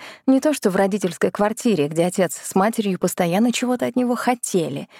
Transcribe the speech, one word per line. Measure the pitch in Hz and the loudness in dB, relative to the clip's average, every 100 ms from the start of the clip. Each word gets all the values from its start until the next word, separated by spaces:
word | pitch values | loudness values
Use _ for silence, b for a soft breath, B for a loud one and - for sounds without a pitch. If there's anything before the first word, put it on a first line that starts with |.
| B B B | B B B
Не | 269 | 2
то | 302 | 4
что | 277 208 | 0 0
в | 185 | 2
родительской | 196 202 180 - 190 | 2 2 -4 -2 -2
квартире, | - 208 220 240 175 147 | 0 -2 0 0 2 0
где | 160 | 2
отец | 175 - 175 - | 0 2 -2 -2
с | - | -4
матерью | 190 202 226 202 180 | 0 2 0 -2 0
постоянно | 185 - 175 185 240 | -2 0 0 2 2
чего-то | - 247 247 247 | 0 -2 -2 -2
от | 254 | 0
него | 247 | 0
хотели. | 240 - 247 - 185 151 143 165 B | 0 -2 -2 -2 -2 -2 -6 -10 B